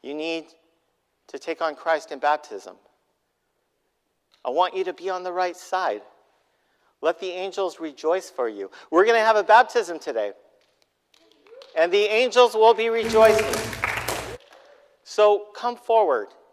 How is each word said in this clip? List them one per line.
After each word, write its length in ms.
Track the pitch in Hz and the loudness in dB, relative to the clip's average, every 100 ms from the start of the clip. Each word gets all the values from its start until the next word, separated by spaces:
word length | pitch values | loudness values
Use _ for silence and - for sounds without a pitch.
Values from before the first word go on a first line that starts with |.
You 120 | - | -12
need 320 | 147 160 165 151 _ _ _ _ _ _ _ _ | -10 -8 -8 -12 _ _ _ _ _ _ _ _
to 120 | - | -16
take 200 | - 160 | -10 -6
on 140 | 165 | -6
Christ 380 | 147 165 156 151 | -6 -4 -4 -4
in 80 | 143 | -4
baptism. 560 | 143 151 - 101 90 90 _ _ _ _ _ _ _ _ _ _ _ _ _ _ _ _ | -2 -2 -6 -16 -16 -20 _ _ _ _ _ _ _ _ _ _ _ _ _ _ _ _
I 60 | - | -6
want 260 | 139 180 190 | 0 0 0
you 80 | |
to 80 | 185 | -8
be 180 | 180 180 | -8 -8
on 140 | 185 | -8
the 80 | 180 | -8
right 240 | 180 180 170 | -4 -4 -6
side. 460 | - 185 175 107 - _ _ _ _ _ _ _ _ _ | -8 -4 -4 -6 -12 _ _ _ _ _ _ _ _ _
Let 180 | 151 175 | -6 -4
the 120 | 190 | -10
angels 500 | 180 196 185 185 - | -10 -10 -6 -6 -6
rejoice 500 | 160 135 156 180 180 | -14 -8 -4 -4 -6
for 180 | - 120 | -8 -8
you. 220 | 101 98 - - | -8 -14 -16 -2
We're 120 | 165 | 2
gonna 140 | 214 233 | 4 4
have 160 | 220 | 4
a 80 | 214 | 2
baptism 560 | 208 220 247 247 180 165 | 6 6 6 0 -4 -8
today, 360 | 151 117 104 - _ _ _ _ _ _ _ _ _ _ _ - - | -6 -6 -6 -8 _ _ _ _ _ _ _ _ _ _ _ -20 -10
and 160 | 165 170 | -2 0
the 140 | 196 | 2
angels 500 | 208 214 254 247 247 | 0 0 2 4 4
will 200 | 220 220 | 6 4
be 160 | 220 226 | 4 0
rejoicing. 720 | 226 220 220 220 214 214 - - - - - - - - - _ - - _ _ _ | -2 0 6 6 6 0 -6 -8 -8 -8 -6 -8 -8 -10 -16 _ -20 -20 _ _ _
So 440 | - - 214 208 208 - | -10 2 4 4 -2 -8
come 180 | 240 | -8
forward. 540 | 240 - 226 190 123 101 _ _ | -8 0 2 4 0 -4 _ _